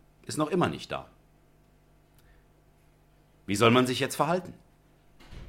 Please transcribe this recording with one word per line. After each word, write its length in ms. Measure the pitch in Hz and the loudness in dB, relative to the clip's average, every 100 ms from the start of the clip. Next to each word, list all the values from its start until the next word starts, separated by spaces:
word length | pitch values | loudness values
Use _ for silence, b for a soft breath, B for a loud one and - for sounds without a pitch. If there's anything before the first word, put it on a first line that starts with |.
| - _ - | -20 _ -8
ist 120 | 143 | -6
noch 120 | 151 | -2
immer 180 | 180 110 | 0 0
nicht 240 | 67 - | -2 -8
da. 180 | 67 - - _ _ _ _ _ _ _ _ _ _ b b b _ _ _ _ _ _ _ _ _ - | -10 -10 -20 _ _ _ _ _ _ _ _ _ _ b b b _ _ _ _ _ _ _ _ _ -4
Wie 100 | 98 | 4
soll 160 | 117 | 6
man 160 | 127 127 | 6 4
sich 140 | 123 | 0
jetzt 160 | 131 - | -2 -2
verhalten? 360 | 147 185 - - - _ _ _ - - - - | -2 -2 -6 -16 -20 _ _ _ -20 -20 -20 -18